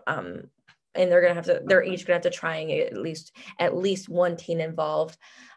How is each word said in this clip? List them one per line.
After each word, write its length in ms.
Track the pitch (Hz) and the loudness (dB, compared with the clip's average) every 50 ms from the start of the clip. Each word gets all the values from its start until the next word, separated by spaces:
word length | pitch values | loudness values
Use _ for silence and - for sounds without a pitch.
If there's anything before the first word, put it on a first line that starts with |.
| - | -6
Um, 420 | - 156 139 92 87 90 - - - _ _ _ _ _ _ _ _ - | -4 -4 -4 -6 -8 -12 -14 -16 -18 _ _ _ _ _ _ _ _ -2
and 160 | - 185 180 | 0 2 4
they're 100 | 175 180 175 | 6 6 6
gonna 120 | 175 175 | 4 2
have 100 | 170 165 | 0 0
to, 140 | 180 175 - - | 0 0 0 4
they're 160 | 180 190 185 - | 4 4 4 4
each 240 | 190 185 180 - | 2 -2 -4 0
gonna 80 | - 175 | 0 0
have 60 | 170 175 | 2 2
to 80 | 180 | -2
try 260 | 175 - - 165 160 | -2 -2 -4 -6 -6
and 120 | 160 156 160 | -4 -4 -2
get 220 | 147 151 165 - - | -2 0 -2 -2 -4
at 60 | 101 | -6
least, 360 | 113 165 160 160 - - _ - - - - - | -6 -6 -8 -10 -14 -18 _ -20 -20 -16 -4 -2
at 180 | 170 175 - | 0 0 0
least 320 | 175 185 202 190 190 - - | 0 0 0 -2 -2 -4 -4
one 280 | 165 175 180 175 170 | 0 0 2 2 0
teen 240 | 170 - - 170 165 | -4 -6 -4 -4 -4
involved. 580 | 160 160 165 165 156 156 156 156 160 160 165 _ - - - - - - - | -4 -4 -4 -4 -4 -2 0 -2 -2 -2 -6 _ -20 -20 -20 -20 -20 -20 -20